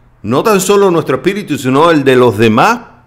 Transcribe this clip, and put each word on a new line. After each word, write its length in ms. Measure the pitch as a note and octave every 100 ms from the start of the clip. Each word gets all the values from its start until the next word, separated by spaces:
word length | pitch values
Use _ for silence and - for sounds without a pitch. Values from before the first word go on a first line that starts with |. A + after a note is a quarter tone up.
| _ _
no 200 | G2+ C#3
tan 180 | A3 G3
solo 300 | F#3 G3+ G3
nuestro 260 | E3 D3 C3
espíritu, 400 | F3+ G3+ E3 C#3+
sino 340 | B2+ C3+ E3+
el 140 | D#3+
de 120 | C3 B2+
los 200 | B2 G#2
demás 440 | A2+ A2+ F#3+ A#3+ - -